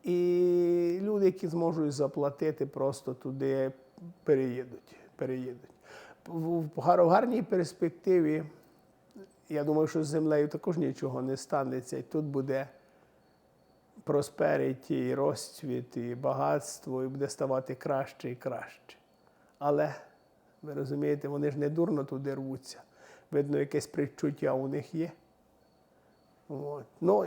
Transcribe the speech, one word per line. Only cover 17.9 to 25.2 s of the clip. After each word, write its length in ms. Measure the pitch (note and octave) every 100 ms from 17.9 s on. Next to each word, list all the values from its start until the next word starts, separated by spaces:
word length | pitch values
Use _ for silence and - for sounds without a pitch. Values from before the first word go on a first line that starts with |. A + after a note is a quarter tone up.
| C3+ C3 - C3+
і 40 | B2
краще. 640 | C3+ A#2+ - - - - _ _ _ _ _ _
Але, 360 | C#3+ D3 D3+ C#3 - _ _ _ _ _
ви 120 | D3+
розумієте, 540 | C#3+ C3+ C#3+ D3 D3 C#3+
вони 240 | C#3+ D3
ж 60 | C#3
не 120 | D3
дурно 340 | D#3 E3+ D3+
туди 320 | C#3 C3+ C#3 C3+
рвуться. 460 | C3+ C3+ - - - _ - - _
Видно, 260 | C#3+ C#3+ C#3+
якесь 300 | C#3+ D3+ -
предчуття 680 | - C#3+ - D3+ C#3+ D3
у 140 | C3 C3+
них 280 | C#3+ - D#3+
є. 160 | E3 -